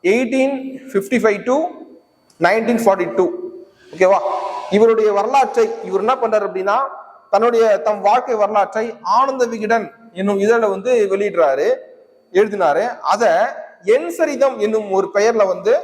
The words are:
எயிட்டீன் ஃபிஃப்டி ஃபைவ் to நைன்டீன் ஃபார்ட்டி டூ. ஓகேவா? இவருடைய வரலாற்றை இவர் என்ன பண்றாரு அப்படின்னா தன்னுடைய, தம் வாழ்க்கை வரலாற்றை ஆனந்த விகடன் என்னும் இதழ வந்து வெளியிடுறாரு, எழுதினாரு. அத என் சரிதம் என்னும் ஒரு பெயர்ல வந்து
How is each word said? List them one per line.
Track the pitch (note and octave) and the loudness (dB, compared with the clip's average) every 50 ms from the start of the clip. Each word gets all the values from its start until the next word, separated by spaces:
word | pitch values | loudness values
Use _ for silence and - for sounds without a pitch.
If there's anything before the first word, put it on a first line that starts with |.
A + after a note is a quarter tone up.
| - F3+ | 2 2
எயிட்டீன் | G#3 A#3+ C4 A3 C4+ C4 C4 C4+ C#4 C4 - - - - - - | 0 2 0 -2 0 0 0 0 -2 -6 -8 -12 -14 -14 -18 -4
ஃபிஃப்டி | - G3 G3 - C4 A#3 | -4 -4 -2 0 -2 2
ஃபைவ் | G3 A3 G#3 G3+ - B3 | 2 2 0 0 -2 -2
to | B3+ D4 D#4+ F4+ - - - - - - _ _ _ _ _ _ _ _ | -2 0 -2 -4 -8 -14 -20 -20 -20 -20 _ _ _ _ _ _ _ _
நைன்டீன் | E3 E3+ G3+ A3+ A3+ G#3+ A#3+ G#3+ - | 0 2 2 2 0 0 -2 2 2
ஃபார்ட்டி | G3 G3 F#3 F3 E3+ - | 2 2 2 -2 -4 0
டூ. | - F#3 E3+ - - - - - - - - _ _ _ - - | 0 0 0 -2 -6 -12 -14 -16 -18 -20 -20 _ _ _ -20 0
ஓகேவா? | E3 F#3 F#3 G3 F3+ - - - - - - - - - - F#3 | 2 4 4 4 2 2 -2 -4 -4 -6 -8 -10 -10 -8 -2 2
இவருடைய | G#3 A3 A#3 A3+ A3 G#3+ G#3+ G3+ G3+ | 4 4 4 4 4 2 2 0 0
வரலாற்றை | G3+ A#3 C4+ C#4 C4 G#3+ C4 B3 A3+ A3 A3+ A3+ - F3+ | -2 0 2 2 2 2 2 0 0 0 -2 -8 -8 -4
இவர் | F#3+ F#3+ G3 | -4 -2 0
என்ன | A3+ C4 B3 | 0 0 0
பண்றாரு | A#3+ A3+ G#3+ G#3+ G3+ F#3+ | 0 0 0 0 -2 -2
அப்படின்னா | F3 F#3+ F#3+ G3 G#3 B3 C#4 C4+ - - - - - - _ _ | -6 -4 -2 -2 0 0 -2 -4 -8 -16 -20 -20 -20 -20 _ _
தன்னுடைய, | - G3+ A3 A#3+ A#3 A3+ A3+ A3+ G3+ F#3+ - | 0 2 2 2 2 4 4 4 2 2 0
தம் | A3 G#3+ G#3 | -2 -4 0
வாழ்க்கை | F#3+ G3+ G#3+ B3+ B3 - B3 G#3+ | 2 2 2 2 0 -2 0 0
வரலாற்றை | G#3 G3 G#3+ G#3 G3 G3+ - G#3+ A3 A#3 A3 - - F3 G3 A#3 | 0 0 2 0 0 0 -2 -6 -6 -6 -8 -10 -4 0 2 2
ஆனந்த | C4 C#4 C4+ C4 B3 A#3 | 2 0 0 -2 -2 -2
விகடன் | A3+ A3 G#3+ G#3 A#3 A3+ G3+ - - _ - - _ F3 | -2 -6 -2 0 0 -2 -2 -4 -14 _ -20 -18 _ -4
என்னும் | F#3+ G3+ G3+ G3 G3 | -2 -2 0 0 2
இதழ | G#3+ A#3 A#3 A3+ G#3 G3 | 2 2 2 2 0 -2
வந்து | F#3+ F#3+ B3 B3+ A#3 G#3 G3 | -2 -2 0 2 2 2 0
வெளியிடுறாரு, | F#3+ G3 G#3 G3+ E3+ F3 D#3+ C#3+ C3+ C3+ D#3+ G#3+ B3+ C4 - - - - - _ _ _ _ _ - F#3 | 0 -2 -2 -2 2 2 2 2 2 2 0 0 -2 -2 -6 -18 -20 -20 -20 _ _ _ _ _ 2 2
எழுதினாரு. | G#3+ A3 G3+ G3 F3+ D#3 C#3+ D#3+ G#3 A#3+ A#3+ - - C#3 | 2 2 2 0 2 2 2 2 0 -2 -6 -6 -2 -2
அத | F3+ G#3+ A#3 G3+ D#3+ F3 G#3+ C4+ - - - - - _ - F#3+ A3 | 0 2 2 2 2 2 0 -2 -4 -10 -16 -18 -20 _ 0 2 2
என் | C4+ E4 E4+ E4+ | 2 2 -4 -4
சரிதம் | F4 E4 D4 C#4+ A#3+ C#4 C4+ B3+ A3+ G3+ | -4 -2 -2 0 0 0 0 0 -2 -4
என்னும் | G#3+ A3 A3 G#3+ G3+ F#3+ | -2 -2 -2 -2 -2 -2
ஒரு | F#3+ F#3+ - - | -2 -2 0 0
பெயர்ல | G3+ G#3 A3+ A#3 A3 G3+ | 0 2 2 2 2 0
வந்து | F#3+ F3+ F3 F3+ G#3 B3 E4 | 0 0 -2 0 0 0 0